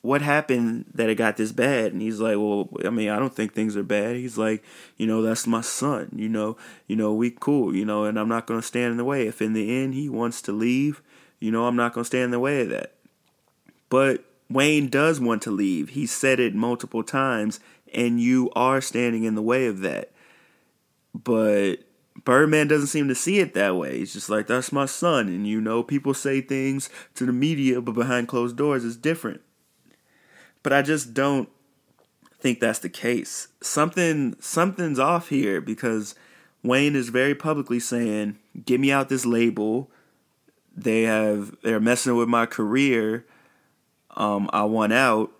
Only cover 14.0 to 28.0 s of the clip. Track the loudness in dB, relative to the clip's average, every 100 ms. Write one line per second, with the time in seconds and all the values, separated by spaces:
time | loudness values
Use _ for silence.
14 | 4 2 -4 _ _ 2 4 4 2 2
15 | 2 2 0 0 -2 0 0 0 -4 -4
16 | -6 0 2 2 2 0 -2 -2 -4 -6
17 | -4 -2 0 0 -2 -4 -14 _ -10 -2
18 | 0 2 4 4 2 2 2 2 -2 -2
19 | 0 0 -2 0 0 2 0 -2 -4 -4
20 | -10 _ _ _ _ _ _ _ _ _
21 | _ -14 0 2 4 4 2 -2 -10 _
22 | _ -8 4 6 6 4 4 2 2 0
23 | 0 0 0 2 2 2 0 0 -2 -6
24 | -8 -10 -4 -2 0 -2 0 -2 -2 0
25 | 0 2 0 -2 -2 -2 0 -2 0 -2
26 | 0 -2 0 -2 -2 -2 -2 -2 -6 -14
27 | -18 -4 -2 2 2 2 2 2 -2 -2